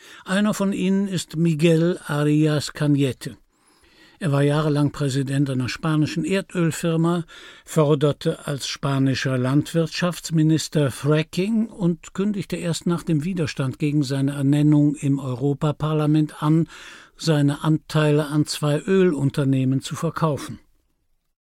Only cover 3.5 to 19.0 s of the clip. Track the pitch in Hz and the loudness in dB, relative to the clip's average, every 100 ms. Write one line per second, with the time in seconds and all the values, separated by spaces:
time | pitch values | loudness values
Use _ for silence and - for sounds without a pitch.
3.5 | _ _ _ _ _ - _ 175 139 143 | _ _ _ _ _ -20 _ -2 2 2
4.5 | 147 156 147 143 - 147 135 135 139 139 | 2 2 2 0 0 -2 -2 -2 0 0
5.5 | 127 123 - 160 156 147 170 156 190 - | 0 -4 -4 -2 0 0 -2 -2 -2 -2
6.5 | 185 165 - 170 165 165 175 165 - - | -2 -2 -2 -2 0 0 0 -4 -14 -20
7.5 | - - 165 143 151 147 139 160 - - | -20 -4 0 2 2 2 0 -4 -6 -6
8.5 | 139 - - 143 135 135 127 131 131 127 | -8 -8 -6 -4 0 0 0 -2 -2 0
9.5 | 143 139 165 160 - 175 - - 160 156 | 0 0 -2 -2 -2 -4 -4 -4 2 2
10.5 | 156 - 165 139 - 143 151 156 - 196 | 2 0 0 0 -2 0 0 0 -4 -2
11.5 | 226 226 - 175 170 - - 202 202 - | -2 -2 -2 -2 -2 -6 -4 -2 -2 -6
12.5 | 175 170 160 180 170 - 156 165 185 139 | -6 -4 -4 -2 -2 0 -2 -2 -4 -4
13.5 | - 131 - 147 151 131 135 139 143 135 | -4 -6 -2 -2 0 0 0 -2 0 2
14.5 | 147 151 147 147 143 139 139 135 123 143 | 4 4 6 4 0 -2 -2 -2 -4 -2
15.5 | 139 156 - 151 156 151 156 151 - 151 | 0 -2 -2 -2 0 2 2 2 -2 2
16.5 | 160 160 - - - - _ 165 151 143 | 2 0 -6 -20 -20 -20 _ 0 2 2
17.5 | 143 156 156 - 156 151 147 147 151 147 | 0 0 0 0 0 2 2 2 0 -2
18.5 | - 151 147 175 190 | -2 -2 -2 0 2